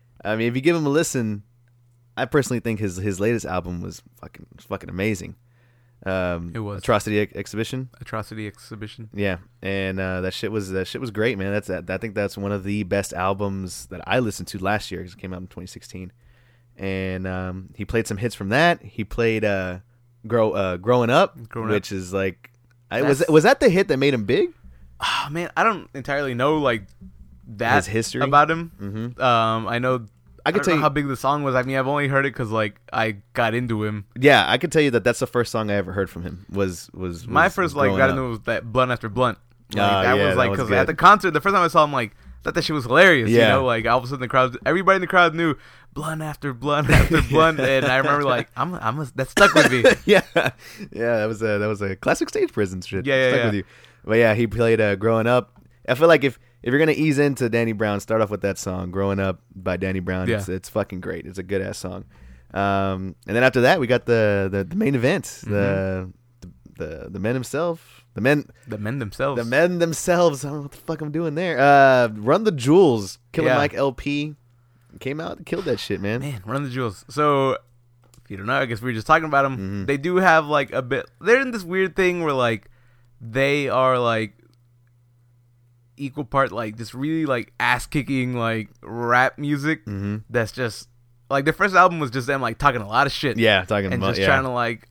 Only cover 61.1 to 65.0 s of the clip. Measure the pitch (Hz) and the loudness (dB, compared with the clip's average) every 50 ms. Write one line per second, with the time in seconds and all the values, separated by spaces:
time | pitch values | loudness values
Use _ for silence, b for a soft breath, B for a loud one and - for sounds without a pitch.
61.1 | 87 85 - - 90 92 92 92 98 95 95 95 98 - - 92 92 95 - - | -10 -10 -12 -12 -12 -12 -8 -4 -4 -4 -4 -4 -8 -10 -10 -12 -12 -12 -14 -18
62.1 | b b b b b b b b b 95 98 101 98 98 98 98 95 92 95 95 | b b b b b b b b b -2 0 0 0 0 0 -2 -2 -4 -6 -8
63.1 | 87 _ - - - 117 127 131 123 127 120 131 175 180 135 117 127 120 - - | -10 _ -8 -4 0 4 4 4 4 4 4 4 4 4 2 2 0 0 2 2
64.1 | 120 113 110 104 101 98 98 95 95 98 98 90 160 196 220 143 139 127 | 2 4 4 4 2 2 0 0 -2 -2 -4 -2 -2 -2 0 0 0 2